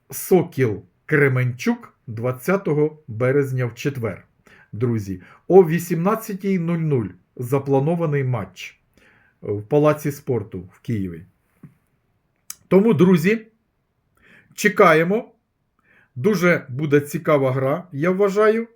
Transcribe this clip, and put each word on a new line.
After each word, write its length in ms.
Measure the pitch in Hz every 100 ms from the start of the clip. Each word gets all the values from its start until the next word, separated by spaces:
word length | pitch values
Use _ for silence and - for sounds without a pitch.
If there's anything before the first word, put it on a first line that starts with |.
| -
Сокіл-Кременчук 1800 | - - 180 165 - 123 95 - _ - 156 139 127 123 123 - 240 - _ -
двадцятого 960 | 110 123 127 - 196 196 147 151 156 -
березня 580 | 110 123 143 135 127 123
в 100 | -
четвер. 520 | 147 131 113 - - _ _ - _
Друзі, 500 | 104 123 113 95 92 - - -
о 160 | 180
вісімнадцятій 960 | 170 170 170 165 180 220 - 196 202 190
нуль 180 | 165 170
нуль 300 | 160 139 101 - _ -
запланований 880 | 120 139 139 135 143 170 165 143
матч 560 | 131 123 92 - - - _ _ _ _ _ _
в 200 | - 104
Палаці 500 | 107 147 151 151 147
спорту 480 | - - 117 98 95
в 200 | 90 _
Києві. 460 | - 110 95 82 90 _ _ _ - _ _ _ _ _ _ _ - - -
Тому, 260 | 185 220
друзі, 540 | 160 180 180 170 226 - _ _ _ _ _ _ _ _ _ _
чекаємо. 760 | - 214 208 190 156 170 214 254 _ _ _ _ _ _ _ _ -
Дуже 500 | 147 202 175 151 -
буде 300 | 127 151 143
цікава 520 | 143 165 - 151 131
гра, 360 | 131 131 139 -
я 200 | 139 165
вважаю. 560 | 185 202 190 214 226 226